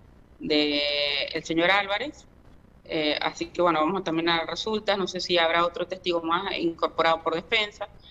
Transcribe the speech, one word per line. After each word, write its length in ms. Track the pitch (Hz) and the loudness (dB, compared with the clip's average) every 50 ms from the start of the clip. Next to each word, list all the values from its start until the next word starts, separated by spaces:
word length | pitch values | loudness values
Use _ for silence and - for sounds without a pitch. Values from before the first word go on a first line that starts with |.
| - - - - - - - - | -20 -20 -20 -20 -20 -20 -16 -10
de 420 | - - 151 151 147 147 147 143 147 147 147 147 147 143 143 139 131 - | -4 0 2 2 2 2 2 0 0 0 0 0 0 0 -2 -2 -4 -4
el 120 | - 165 160 | -6 -6 -6
señor 260 | - 165 165 170 180 | -2 0 2 4 4
Álvarez, 560 | 196 202 202 196 202 208 247 302 - - - - - - - - - - - - - - - | 4 2 2 0 -2 -4 -4 -8 -10 -14 -20 -20 -20 -20 -20 -20 -20 -20 -20 -20 -20 -20 -10
eh, 340 | - 165 160 151 151 147 - | -6 -4 0 0 0 0 0
así 260 | - - - - 170 170 | -2 -2 -4 -4 -8 -6
que 140 | - - | -2 0
bueno, 200 | 175 175 165 156 | 2 2 4 2
vamos 220 | 156 156 190 190 190 | 2 2 0 -2 -2
también 260 | 175 160 165 165 170 | -2 -2 0 0 0
a 80 | 170 165 | 0 0
las 100 | 160 160 | -2 -4
resultas, 500 | 170 - - 220 220 214 214 - 196 190 | -6 -6 -4 -4 -4 -2 0 0 0 0
no 80 | 185 | 0
sé 140 | 185 - 185 | -2 -4 -6
si 180 | - - 180 170 | -2 0 2 4
habrá 260 | 165 160 165 170 170 | 4 4 4 2 2
otro 220 | 175 - - 180 | 2 0 -4 -6
testigo 380 | - 185 185 - 185 170 170 165 | -6 -6 -6 -4 -2 -2 -2 0
más 280 | 165 165 180 196 196 - - | 0 -2 -2 -2 -4 -4 -2
incorporado 640 | 165 170 165 - - 156 - - 160 165 165 160 | -2 -2 -2 -2 -4 -2 0 2 2 4 2 2
por 140 | - 165 160 | 0 -2 -2
defensa, 520 | 165 175 - 233 220 214 208 - - 202 - - - - - | -2 -2 0 0 0 0 -2 -4 -10 -12 -12 -12 -18 -20 -20